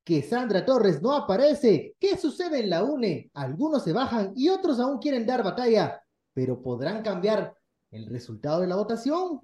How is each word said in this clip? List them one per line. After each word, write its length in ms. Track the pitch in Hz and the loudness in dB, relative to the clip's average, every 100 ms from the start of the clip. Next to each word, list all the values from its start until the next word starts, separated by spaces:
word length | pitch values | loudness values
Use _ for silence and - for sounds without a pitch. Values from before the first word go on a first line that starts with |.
que 200 | - 156 | -2 -2
Sandra 420 | - 240 247 190 | 0 -2 0 0
Torres 380 | - 254 202 147 | 2 4 4 2
no 120 | 220 | 2
aparece. 800 | - 190 196 285 285 240 175 - - | 0 0 4 4 4 4 4 0 -2
¿Qué 160 | 392 370 | 0 0
sucede 440 | 311 - 349 294 | -2 -4 -2 -2
en 100 | 208 | 0
la 140 | 165 | 0
une? 460 | 247 294 214 135 - | 0 0 -2 -2 -8
Algunos 500 | - 131 156 302 285 | -10 -8 -2 0 0
se 80 | 170 | 0
bajan 400 | 196 262 233 196 | 0 0 -2 -2
y 140 | 226 302 | 0 0
otros 320 | 381 359 240 | 2 0 0
aún 160 | 254 269 | 0 -2
quieren 300 | 302 254 226 | -2 0 0
dar 160 | 247 | 0
batalla, 580 | 190 240 247 214 151 - _ _ _ | -2 0 2 4 2 -4 _ _ _
pero 300 | 135 127 123 | -4 -2 -4
¿podrán 400 | 127 120 147 214 | -6 -4 -4 -4
cambiar 520 | 220 185 202 220 - - _ _ _ | -4 -2 0 0 -2 -10 _ _ _
el 160 | 110 110 | -16 -12
resultado 560 | 120 - 110 147 165 | -12 -12 -8 -2 0
de 40 | 180 | 0
la 100 | 185 | -2
votación? 680 | 208 226 262 330 370 285 | -2 -4 -2 -2 -2 -8